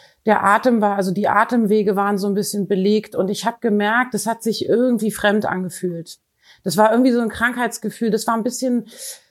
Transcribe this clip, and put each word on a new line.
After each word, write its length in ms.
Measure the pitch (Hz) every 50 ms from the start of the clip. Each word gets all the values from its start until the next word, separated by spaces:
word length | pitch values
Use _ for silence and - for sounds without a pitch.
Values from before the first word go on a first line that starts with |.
| - _ _ _ -
Der 180 | 214 208 - -
Atem 360 | 196 208 226 - 254 233 214
war, 160 | 208 202 202
also 160 | 202 185 190
die 160 | 175 202 202 -
Atemwege 640 | - 208 233 - 247 233 226 196 214 214 202 214 190
waren 240 | 196 196 202 208 190
so 80 | 196
ein 80 | 202 196
bisschen 320 | 208 196 - - 208 185
belegt 480 | - 202 185 185 202 214 214 208 - -
und 160 | - - 185
ich 160 | 208 - 190
hab 140 | 226 233 -
gemerkt, 540 | - 233 208 208 208 208 220 185 185 247 -
es 120 | 196 -
hat 160 | 220 196 -
sich 260 | - 226 208 - - -
irgendwie 440 | 196 233 254 254 240 214 220 214
fremd 340 | 202 - - 208 202 214 202
angefühlt. 720 | - - 185 185 170 - - 185 180 170 165 165 - - - _ _ _ _ _ _ - _ -
Das 100 | 170 147
war 140 | 202 214 220
irgendwie 220 | 220 240 254 269
so 80 | 233 240
ein 80 | 233 208
Krankheitsgefühl. 840 | - - 226 247 240 247 240 226 - - - 202 - - 233 220
Das 160 | 208 220 -
war 80 | - -
ein 80 | 226
bisschen, 440 | 208 247 247 - 262 254 247 240 233 - - - - - - - _ _